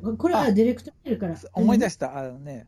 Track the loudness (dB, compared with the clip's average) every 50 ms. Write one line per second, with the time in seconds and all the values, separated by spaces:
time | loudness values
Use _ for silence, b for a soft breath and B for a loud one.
0 | -4 -6 -6 -2 0 0 2 2 2 4 4 4 4 4 2 -2 -6 -18 -20 _
1 | -6 -6 -4 -4 -4 -6 -6 -8 -12 -10 -2 2 4 4 6 4 4 2 -2 -4
2 | -8 -8 -8 -8 -10 -10 -12 -14 -14 -14 -14 -16 -16